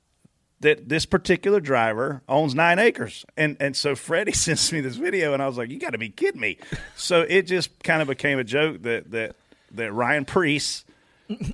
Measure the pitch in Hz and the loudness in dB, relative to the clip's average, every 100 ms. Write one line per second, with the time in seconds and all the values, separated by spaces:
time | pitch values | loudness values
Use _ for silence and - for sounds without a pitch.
0 | _ _ _ _ _ _ 147 147 - 156 | _ _ _ _ _ _ 2 2 0 -2
1 | - 190 - 175 196 202 143 127 113 110 | 0 0 2 2 4 2 4 2 2 0
2 | 139 139 - 143 156 131 170 175 233 - | -2 -6 0 2 2 2 4 6 4 2
3 | 123 - - - 151 - 139 131 143 135 | -6 -10 -10 -2 -2 0 -2 0 -2 -2
4 | - 170 208 - 170 151 - 160 131 127 | -2 -2 0 0 0 0 0 0 -4 -4
5 | 349 196 151 139 139 123 117 151 339 107 | -4 0 0 0 -2 -4 -8 -8 -8 -6
6 | 113 - 392 349 107 - - - - - | -8 -2 -2 0 -4 -6 -10 -12 -12 -10
7 | - 170 160 185 175 185 151 - - 160 | 2 2 4 2 2 0 -2 -4 0 0
8 | 139 135 147 135 110 139 156 92 117 113 | 0 0 0 0 0 0 0 -2 -4 -4
9 | - 113 110 - _ _ _ 104 110 110 | -4 -6 -6 -10 _ _ _ -8 -6 -2
10 | 123 147 139 190 156 147 - - - _ | 0 0 0 0 2 0 -2 -8 -14 _
11 | _ _ - 214 120 | _ _ -12 -8 -4